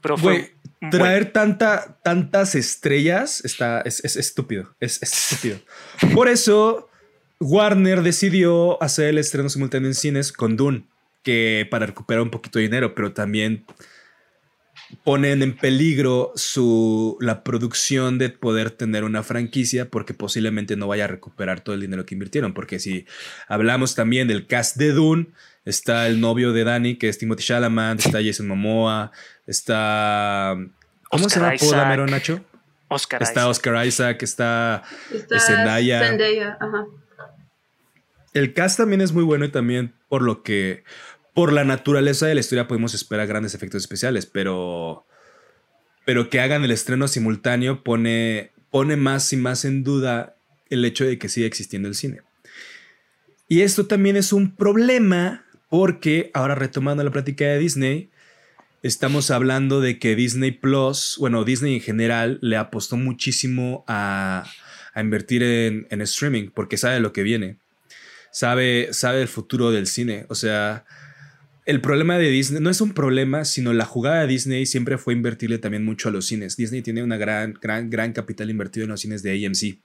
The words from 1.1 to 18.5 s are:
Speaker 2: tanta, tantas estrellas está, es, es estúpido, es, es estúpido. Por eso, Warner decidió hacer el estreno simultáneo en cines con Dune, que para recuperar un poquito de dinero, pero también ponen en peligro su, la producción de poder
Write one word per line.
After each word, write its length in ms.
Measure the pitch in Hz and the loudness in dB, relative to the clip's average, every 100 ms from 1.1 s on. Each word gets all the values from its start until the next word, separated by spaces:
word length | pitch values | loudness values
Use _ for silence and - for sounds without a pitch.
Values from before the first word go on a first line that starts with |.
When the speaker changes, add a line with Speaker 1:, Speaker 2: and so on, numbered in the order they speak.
| 190 214 | 4 2
Speaker 2:
tanta, 680 | 220 214 190 226 202 - - | 2 2 4 2 2 -2 -4
tantas 520 | 175 175 151 196 190 143 | 0 0 2 2 2 0
estrellas 880 | 117 - 151 139 151 185 285 - | -2 -2 2 2 4 2 -2 -6
está, 380 | 120 - 120 117 | -8 -4 -2 -2
es, 200 | 123 - - | -4 -6 -6
es 100 | - | -4
estúpido, 580 | 139 - - 104 92 _ | -4 -4 -4 -6 -8 _
es, 240 | 120 - | -6 -6
es 80 | - - - | -4 -2 -2
estúpido. 260 | 139 120 98 _ - - - 160 | -2 -4 -6 _ -20 -20 0 4
Por 160 | 220 247 | 6 6
eso, 600 | 233 226 208 214 233 - _ _ _ _ _ | 4 4 6 4 0 -8 _ _ _ _ _
Warner 600 | 143 180 208 196 190 185 | 0 4 4 4 4 4
decidió 800 | 170 170 196 185 170 170 170 175 | 2 2 2 4 4 4 2 2
hacer 260 | 151 - 151 | -2 0 2
el 80 | 151 | 0
estreno 320 | 147 139 143 | 0 -2 -4
simultáneo 400 | 135 135 135 131 | -2 -2 -2 -2
en 60 | 135 | -2
cines 360 | 147 139 139 | -2 -2 -4
con 240 | - 117 110 | -2 -2 2
Dune, 300 | 139 131 - _ _ _ | 2 0 -6 _ _ _
que 460 | - 117 113 110 107 | -2 0 2 0 -2
para 160 | 117 107 | -2 -4
recuperar 360 | - - 113 | -6 -2 0
un 60 | 117 | 0
poquito 280 | 113 - 117 | -4 -6 -2
de 40 | |
dinero, 320 | 110 123 120 - | 0 0 -2 -2
pero 160 | 104 | -6
también 540 | 98 104 107 107 110 - - - - _ _ _ _ _ _ _ - - - - | -4 -4 -2 -2 -4 -8 -20 -20 -20 _ _ _ _ _ _ _ -20 -20 -6 0
ponen 360 | 139 143 139 | 2 4 2
en 140 | 135 117 | 0 0
peligro 760 | 131 131 160 139 131 127 123 - | 2 4 4 4 2 2 0 -4
su, 840 | - - 120 113 113 110 110 - | -6 2 4 4 4 2 0 -2
la 240 | 120 110 - | -2 -2 -4
producción 720 | 120 117 - - 135 127 127 | -4 -2 -2 -2 0 0 0
de 100 | 127 | -2
poder 420 | - 117 | -2 -2